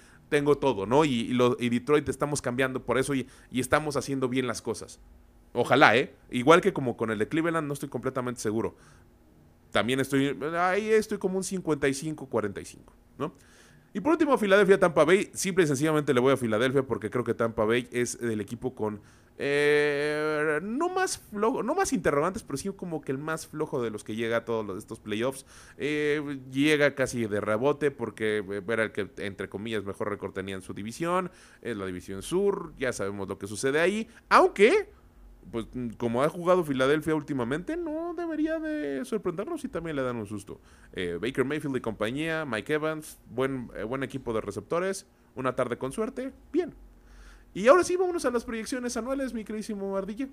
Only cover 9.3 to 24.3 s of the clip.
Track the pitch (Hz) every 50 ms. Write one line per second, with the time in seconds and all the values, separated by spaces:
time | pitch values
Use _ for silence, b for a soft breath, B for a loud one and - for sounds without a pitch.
9.3 | _ - - - _ _ _ _ - 107 101 117 131 135 131 131 143 135 139 143
10.3 | 131 87 131 156 170 170 180 185 185 208 220 214 220 220 214 - 214 - - 185
11.3 | 185 190 185 - 196 180 - 160 151 143 147 139 135 - 156 156 151 151 139 127
12.3 | - 113 104 101 92 82 - - - - - - - - _ _ - - 135 156
13.3 | b b b b b b b b b b b b - 208 185 285 339 320 330 285
14.3 | 262 220 220 196 190 208 202 180 196 185 185 175 147 175 151 147 185 208 180 -
15.3 | - - - 190 180 175 170 147 143 131 151 160 156 151 147 147 135 123 123 135
16.3 | 135 120 123 113 107 107 123 131 131 139 127 - 113 101 107 104 - 123 117 120
17.3 | 107 - 117 113 110 - 107 107 117 127 123 123 - 123 123 117 - - 120 117
18.3 | 110 104 101 - 123 113 123 127 - - 107 107 107 101 b b b b b b
19.3 | _ - - 139 143 143 147 147 147 147 147 147 143 143 147 151 151 151 151 156
20.3 | 156 147 151 156 151 151 180 208 233 277 339 359 370 370 370 370 - - - -
21.3 | 214 202 214 233 262 - 190 233 320 381 381 - 269 202 143 170 143 143 151 180
22.3 | 190 - - - 139 135 - 196 190 - 196 175 160 147 - - 135 135 151 160
23.3 | 160 165 - - - 156 156 147 - 135 120 113 107 104 - - 107 110 117 113